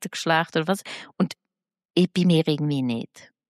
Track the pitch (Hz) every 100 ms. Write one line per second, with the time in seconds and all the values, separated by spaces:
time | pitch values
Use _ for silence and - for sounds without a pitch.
0 | - - - 160 165 165 160 196 - -
1 | - - 180 - _ _ _ _ _ -
2 | 180 - 180 165 160 147 151 143 127 117
3 | - - - _